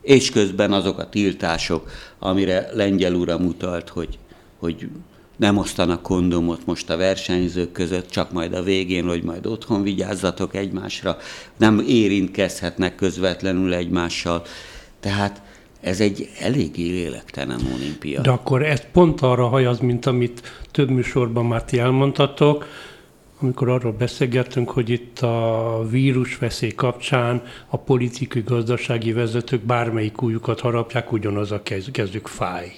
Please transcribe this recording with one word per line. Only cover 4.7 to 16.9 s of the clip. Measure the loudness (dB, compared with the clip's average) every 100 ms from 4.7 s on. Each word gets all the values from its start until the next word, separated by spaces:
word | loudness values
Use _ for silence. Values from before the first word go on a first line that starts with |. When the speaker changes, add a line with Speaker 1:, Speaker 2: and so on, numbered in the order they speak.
| -6 -10 -14 -18 -20 -20 0
Speaker 1:
nem | 4 4
osztanak | 0 0 0 0
kondomot | 0 2 2 2 0 -2 -6
most | -6 -4
a | 0
versenyzők | 0 0 0 0 0 -2 -4
között, | -4 -2 -2 -4
csak | -4 -4
majd | -4 -4
a | -4
végén, | 0 0 0 -2 0
hogy | -2
majd | -4 -6 -6
otthon | -6 -2 0
vigyázzatok | 0 -2 -4 -2 -2 -2 -4 -4
egymásra, | -4 -6 -8 -4 -4 -4 -8 -16 -18 4
nem | 6 6 6
érintkezhetnek | 4 6 4 0 0 0 0 -6 -2 -2 0
közvetlenül | -2 0 -2 0 -2 0 0
egymással. | 0 0 -2 -2 -4 -2 -2 -4 -16 -18 -20 -20 -8
Tehát | -4 0 -2 -4 -20 -20 -20 -8
ez | -4 2
egy | 2 0 -10 -6
eléggé | -2 0 -2 -2
lélektelen | -4